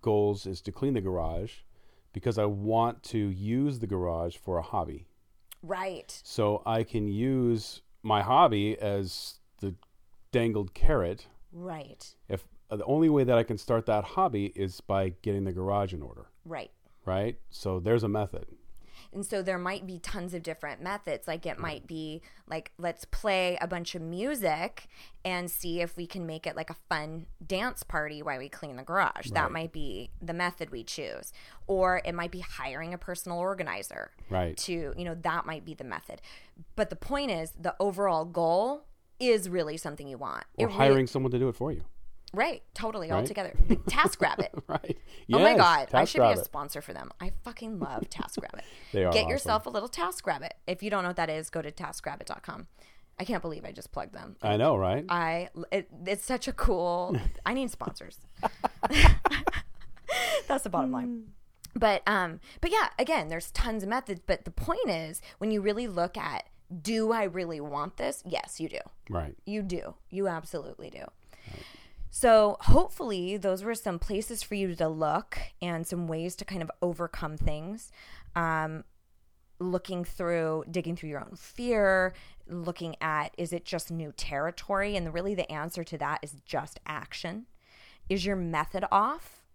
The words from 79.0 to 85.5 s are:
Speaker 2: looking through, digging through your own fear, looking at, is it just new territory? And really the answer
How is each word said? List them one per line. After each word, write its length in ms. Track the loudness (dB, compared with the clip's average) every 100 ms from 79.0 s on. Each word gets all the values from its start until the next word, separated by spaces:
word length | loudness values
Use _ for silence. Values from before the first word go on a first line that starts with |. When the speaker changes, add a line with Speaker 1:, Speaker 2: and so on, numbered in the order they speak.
| _ _ _ _ _ -6
Speaker 2:
looking 440 | -2 -2 -2 -4
through, 640 | -4 -4 0 0 0 -2 -2
digging 280 | -4 -4 -6
through 100 | -6
your 120 | -8
own 140 | -10 -14
fear, 760 | -16 -6 0 4 6 6 2 -2 -18 -20 -12
looking 460 | -8 -6 -6 -8 -4
at, 340 | -2 0 -2 -4
is 160 | -6
it 100 | -6
just 280 | -4 -6 -6
new 200 | -8 -8
territory? 840 | -6 -4 -2 -4 -6 -2 0 0 -2
And 160 | -2
really 220 | -4 -2 -2
the 140 |
answer 360 | -2